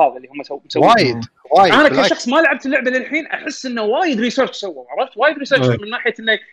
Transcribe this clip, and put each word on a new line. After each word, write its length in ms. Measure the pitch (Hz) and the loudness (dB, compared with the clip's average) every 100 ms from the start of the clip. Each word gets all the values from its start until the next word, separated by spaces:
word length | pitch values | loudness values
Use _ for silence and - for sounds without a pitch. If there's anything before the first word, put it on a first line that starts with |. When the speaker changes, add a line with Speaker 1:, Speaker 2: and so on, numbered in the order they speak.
Speaker 1:
هذا 140 | 147 127 | 2 0
اللي 100 | 127 | -12
هم 160 | 143 | -16
سو-، 160 | 139 143 - | -12 -14 -6
مسوينه. 220 | 151 165 | 2 4
Speaker 2:
وايد، 380 | - 131 117 113 _ - | 4 2 -2 -8 _ 0
وايد، 220 | 165 190 | 4 6
Speaker 1:
أنا 160 | 226 294 | 6 4
Speaker 2:
بالعكس. 200 | 262 202 | 4 0
Speaker 1:
كشخص 180 | 320 240 | 0 0
ما 100 | 285 | 0
لعبت 280 | 330 285 269 | 2 -2 -2
اللعبة 260 | 277 247 | -2 0
للحين، 360 | 254 226 294 311 | -2 -4 -6 -6
أحس 380 | - - - 262 | -8 -10 -10 -8
إنه 160 | 240 | -4
وايد 380 | 214 262 359 233 | -2 0 0 0
ريسيرش 320 | 240 233 240 | -2 0 -2
سووا، 340 | - 196 143 123 | -4 -12 -12 -10
عرفت؟ 280 | 147 254 202 | -6 -6 -2
وايد 200 | 277 302 | -2 -2
ريسيرش 320 | 277 269 127 | -2 2 2
Speaker 3:
إيه. 80 | 117 | 0
Speaker 1:
من 120 | 208 | -4
ناحية 240 | 240 240 220 | -6 -4 -4
إنه 200 | 220 214 - | -2 -4 -4